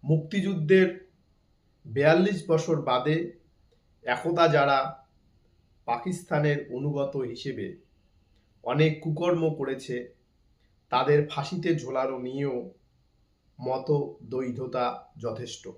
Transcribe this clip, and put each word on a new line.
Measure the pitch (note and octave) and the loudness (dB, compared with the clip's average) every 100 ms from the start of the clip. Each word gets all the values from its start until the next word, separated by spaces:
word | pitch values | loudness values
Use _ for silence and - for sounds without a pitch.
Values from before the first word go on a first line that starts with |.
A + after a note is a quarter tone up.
মুক্তিযুদ্ধের | C3+ D#3 - G3+ F#3+ F#3 D3+ F#3+ F3 - - _ _ _ _ _ _ _ - | 2 0 2 -2 0 -2 6 6 6 2 -16 _ _ _ _ _ _ _ -8
বিয়াল্লিশ | A2+ C#3+ E3+ F#3+ G3 - | 2 6 6 4 0 0
বছর | D#3+ - D3 | 0 2 -2
বাদে | - B2+ D3 D#3+ - - _ _ _ _ _ _ | 2 0 2 0 -2 -10 _ _ _ _ _ _
একদা | B2 B2 E3 F3 E3 | -4 -2 -2 4 6
যারা | D3+ C#3 C3+ C3 - _ _ _ _ _ _ _ _ | 6 4 2 0 -8 _ _ _ _ _ _ _ _
পাকিস্তানের | - A#2+ F#3 F3+ - D#3 D3 C#3+ - | -6 -4 -4 -8 -2 0 2 0 -4
অনুগত | B2 C#3+ C#3+ C#3 C#3 | -6 -4 -2 -4 -4
হিসেবে | B2 A#2 C#3 A#2+ F#2+ F#2+ _ _ _ _ _ _ _ _ | -6 -6 -8 -8 -8 -10 _ _ _ _ _ _ _ _
অনেক | - C#3 D#3 D3+ | -4 2 2 2
কুকর্ম | E3 D3+ F3 F3 D#3+ | -4 -2 0 2 0
করেছে, | D3+ C3+ C3 - B2 A#2+ _ _ _ _ _ _ _ _ | -2 -6 -6 -6 -8 -8 _ _ _ _ _ _ _ _
তাদের | B2 C3+ D3 D3 | 0 4 4 2
ফাঁসিতে | - D3 F3+ D#3+ D#3 | -4 -6 -4 -2 -2
ঝোলানো | A#2+ C3 C3+ C3 | -2 -2 -2 -4
নিয়েও | B2+ C3+ C#3+ B2 F#2+ - _ _ _ _ _ _ _ _ | -6 -4 -4 -4 -8 -16 _ _ _ _ _ _ _ _
মতদ্বৈধতা | B2 C3 C3 D3 C#3 - A#2+ B2+ B2+ A#2 B2+ B2 A#2+ - - - | -6 -6 0 0 0 -10 -8 -6 -4 -6 -6 -2 -2 -4 -14 -10
যথেষ্ট। | A#2+ B2+ A#2+ - - | -8 -8 -10 -14 -16